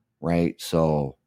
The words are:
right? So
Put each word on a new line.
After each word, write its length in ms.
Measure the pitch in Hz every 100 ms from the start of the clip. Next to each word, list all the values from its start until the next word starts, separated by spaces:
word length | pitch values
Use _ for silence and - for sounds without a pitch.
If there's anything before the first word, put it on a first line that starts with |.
| _ _
right? 340 | 80 85 85 -
So 560 | - 82 80 76 69 -